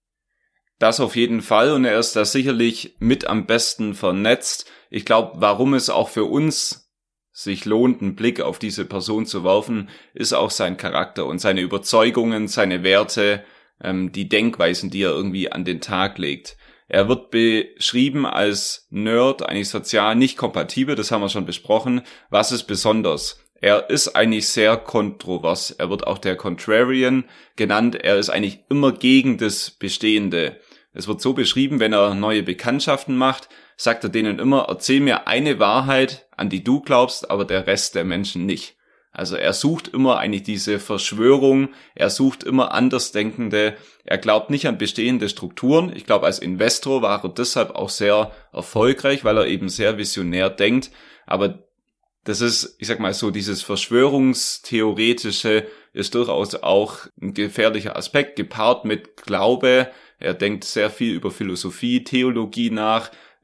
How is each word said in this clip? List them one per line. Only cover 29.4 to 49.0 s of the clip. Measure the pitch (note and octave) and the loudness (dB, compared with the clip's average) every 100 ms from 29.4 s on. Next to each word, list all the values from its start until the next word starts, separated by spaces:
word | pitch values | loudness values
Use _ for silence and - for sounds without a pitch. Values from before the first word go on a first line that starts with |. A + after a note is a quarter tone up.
| G#2+ - - | -2 -2 -8
Bestehende. | - G2 - A2 G#2+ G2 E2+ D2+ - _ - _ | -8 -8 -2 2 2 0 -2 -2 -6 _ -20 _
Es | - F#2+ | -12 -8
wird | G#2 | -2
so | C3 | -2
beschrieben, | C3 A#2 C3 C3+ C#3 | 0 0 0 0 0
wenn | A2 | 2
er | G#2 G2+ G2 | 4 2 2
neue | G#2+ G#2+ | 0 0
Bekanntschaften | F2+ F2+ A#2+ C3+ D#3 C#3 - B2+ | -2 -4 -2 -2 0 -2 -2 0
macht, | C3 B2+ - - _ - | 0 -2 -10 -20 _ -4
sagt | - A2+ | -2 0
er | G#2+ | -2
denen | A2 A2 G2+ | -2 -2 0
immer: | B2 C#3 - | 2 2 0
"Erzähl | F#2 - C#3 | -4 0 2
mir | C#3 A2 - | 2 0 0
eine | A#2+ D3+ A#2 | 0 0 2
Wahrheit, | G#2 A#2+ C3+ C3+ C3 - _ - | 2 2 2 2 0 -4 _ -8
an | A2 | -4
die | F#2 | -4
du | A2+ C#3+ | 0 0
glaubst, | C#3+ B2+ B2+ - - | 2 4 4 -2 -4
aber | G2+ F#2+ | -4 -2
der | F#2+ F#2 | -2 0
Rest | G2+ - F#2+ | -2 -2 -4
der | |
Menschen | F2 F2 G2 F#2 F#2+ | -2 -4 -4 -4 -4
nicht." | F2+ - _ _ _ _ | -4 -8 _ _ _ _
Also | - F2 F#2 | -12 -8 -2
er | E2+ | 0
sucht | G2 C#3+ E3+ - | 2 0 -2 -4
immer | - C3 A#2 | 0 2 2
eigentlich | G2 G2+ | 0 -4
diese | G2+ G#2 G#2 G2+ | -4 -6 -2 -4
Verschwörung, | - G2+ - G#2 A#2+ C#3 C3+ C3+ C3+ - - - | -4 -6 -4 2 6 6 6 4 2 -6 -20 -2
er | - | 0
sucht | - C3+ - - | 2 0 0 0
immer | C3 A#2+ | 0 2
Andersdenkende, | - B2 B2+ - G#2+ G#2+ G#2 A2+ G#2 G#2+ G#2+ - _ - | 2 2 2 -2 -2 -4 -4 -2 0 0 -2 -14 _ -6
er | F#2+ | -2
glaubt | A2 G#2+ - | 2 2 2
nicht | C#3+ C#3+ | -2 -2
an | G2+ | -2
bestehende | G#2 - A#2+ B2+ G#2 | -4 -2 -2 0 -2
Strukturen. | - F2+ - B2 D#3 F3+ | -6 -12 -2 2 4 2
Ich | - - | -4 0
glaube, | G#2 E2 | 2 4
als | F#2+ | 0
Investor | F2 F#2 A2+ - C#3 C3+ | -4 0 0 0 -2 0
war | G#2+ G2+ | 0 0
er | F#2 | -4
deshalb | G2+ B2 B2+ A2 | -4 -2 -2 -2
auch | - G2 | -4 -6
sehr | - G2+ G#2 G#2+ - _ | 0 2 4 2 -6 _
erfolgreich, | - F2+ A2 A#2 C#3 | -12 -4 2 2 2